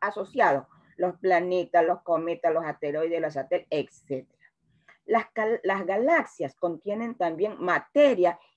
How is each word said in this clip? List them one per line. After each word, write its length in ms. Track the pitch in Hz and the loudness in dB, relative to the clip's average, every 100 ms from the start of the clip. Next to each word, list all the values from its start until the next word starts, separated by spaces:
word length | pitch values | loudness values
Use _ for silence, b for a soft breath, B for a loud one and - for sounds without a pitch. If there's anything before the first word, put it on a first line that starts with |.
asociados, 680 | 202 214 196 254 185 139 - b b b | -6 -6 -6 2 2 2 -4 b b b
los 200 | 180 180 | -4 -2
planetas, 680 | 185 175 180 180 170 175 165 | 2 2 2 -2 2 2 2
los 160 | 175 | 0
cometas, 500 | - 165 165 170 170 | -2 -2 -2 -2 0
los 120 | 160 | 0
asteroides, 560 | 156 - 147 156 165 165 | -2 -6 -4 -2 -2 -2
los 120 | 151 | -4
satélites, 380 | 143 135 175 - 151 127 - | -4 -4 -4 -2 -4 -4 -10
etcétera. 360 | - 131 - _ b _ _ _ b b - | -8 -8 -10 _ b _ _ _ b b 0
Las 260 | 226 - | 0 0
gal-, 260 | 220 220 233 | -4 -2 -2
las 240 | 185 196 180 | -2 -2 -2
galaxias 680 | 196 262 330 - - 147 | 0 2 2 0 -6 -8
contienen 600 | - 175 160 202 208 233 | -4 -4 -4 -6 -6 -6
también 420 | 226 170 160 214 202 | -4 -4 -2 -4 -4
materia 800 | 180 151 - 285 285 196 175 - b | -2 -2 0 4 6 6 2 0 b